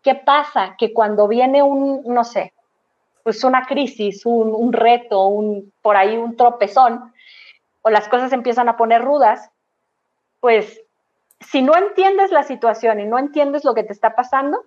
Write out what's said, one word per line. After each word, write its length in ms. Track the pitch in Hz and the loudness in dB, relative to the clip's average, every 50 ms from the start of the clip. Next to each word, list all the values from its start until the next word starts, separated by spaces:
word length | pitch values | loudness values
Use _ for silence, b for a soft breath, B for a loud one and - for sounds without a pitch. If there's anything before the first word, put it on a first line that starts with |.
¿Qué 120 | _ 277 262 | _ 0 0
pasa? 600 | 269 - - 277 294 294 294 - 233 190 185 - - | 0 0 0 0 0 0 -2 -4 -4 -4 -4 -4 -4
Que 140 | 233 214 | -4 -2
cuando 340 | 220 226 220 208 208 208 208 | 0 0 0 0 2 2 2
viene 360 | 202 226 240 247 262 269 285 | 2 2 0 0 2 2 2
un, 400 | 285 277 277 269 277 277 277 254 - | 2 2 0 0 -2 -4 -4 -6 -6
no 180 | 233 247 240 | -4 -2 -2
sé, 300 | 233 233 233 202 165 - _ _ _ _ _ _ _ _ _ _ _ _ _ _ _ | -2 -2 -4 -6 -8 -8 _ _ _ _ _ _ _ _ _ _ _ _ _ _ _
pues 180 | 226 214 220 | -6 -6 -2
una 220 | - 254 262 262 254 | 0 0 0 0 -2
crisis, 600 | - 277 277 277 226 - - 208 202 190 196 - | -2 -4 -4 -4 -4 -6 -6 -6 -6 -6 -6 -4
un, 300 | 233 240 226 220 220 220 | -2 0 0 0 -2 -2
un 180 | 220 233 247 | -2 -2 -2
reto, 540 | 220 226 233 233 240 240 240 233 220 190 190 | 0 2 4 2 2 2 0 -4 -2 0 0
un, 460 | 196 202 208 214 214 208 202 196 - _ _ | 0 0 -2 -4 -4 -6 -8 -10 -16 _ _
por 140 | _ 214 208 | _ 2 2
ahí 200 | 196 190 208 220 | 4 2 2 0
un 200 | 233 233 233 233 | -4 -6 -8 0
tropezón, 760 | - 247 240 240 - 202 202 - 269 262 240 233 233 - - b b b b b b b b b b _ _ _ _ | 2 2 2 2 2 -4 0 2 4 4 4 2 -4 -12 -20 b b b b b b b b b b _ _ _ _
o 80 | _ 220 | _ 0
las 180 | 214 208 208 - | 0 0 0 0
cosas 240 | - 247 254 254 | -2 -2 0 -2
empiezan 360 | 269 254 240 247 226 247 240 240 | -4 -4 -2 -2 -2 0 0 0
a 80 | 226 | 0
poner 260 | 233 226 226 226 233 | 0 2 2 2 2
rudas, 480 | 240 262 294 294 254 214 233 - - _ _ _ _ _ _ _ _ _ _ _ _ _ _ _ _ _ _ _ | 2 0 2 4 4 2 2 0 -8 _ _ _ _ _ _ _ _ _ _ _ _ _ _ _ _ _ _ _
pues 420 | - 247 233 214 208 - - - - _ _ _ _ _ _ _ _ _ _ _ | 0 2 2 2 0 -4 -14 -20 -20 _ _ _ _ _ _ _ _ _ _ _
si 220 | - - - 277 | -16 -4 -2 0
no 140 | 254 269 311 | 2 4 2
entiendes 540 | 349 392 415 403 - 381 392 392 392 392 381 | 2 2 0 -2 0 0 2 2 2 0 2
la 140 | 359 294 277 | 2 0 0
situación 560 | - 262 - - 233 214 220 - 226 220 208 | -2 -8 -2 -2 -2 -2 0 -2 -2 -2 -2
y 60 | 202 | -4
no 120 | 208 226 254 | -4 -4 -4
entiendes 460 | 277 285 285 302 285 277 277 294 294 | -4 -4 -2 -2 -2 0 -2 -2 -2
lo 100 | 277 240 | -2 -2
que 80 | 226 | -2
te 100 | 202 - | -4 -6
está 220 | 202 _ - 220 - | -6 _ -2 -2 0
pasando 480 | - 240 - - 269 277 285 320 494 466 | -2 -4 -2 -2 -2 -2 -2 -4 -6 -8